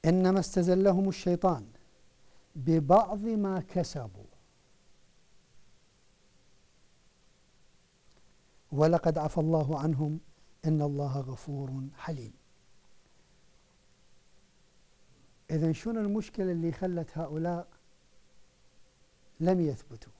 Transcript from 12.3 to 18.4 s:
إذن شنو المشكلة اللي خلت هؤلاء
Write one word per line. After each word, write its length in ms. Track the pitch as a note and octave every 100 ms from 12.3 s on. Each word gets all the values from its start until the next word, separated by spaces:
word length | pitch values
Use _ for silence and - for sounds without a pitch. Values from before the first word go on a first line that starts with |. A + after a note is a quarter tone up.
| - _ _ _ - - - _ - _ _ - _ _ _ _ _ _ - _ - _ _ _ _ _ _ - - - _ -
إذن 220 | D#3 D#3+
شنو 280 | D#3 A3+ A3+
المشكلة 500 | G#3 G#3 G3+ - F#3
اللي 200 | E3+ E3
خلت 460 | - F#3 F3 D#3 D#3
هؤلاء 500 | D#3 D#3 E3+ F3 F3 - _ _ _ - _ -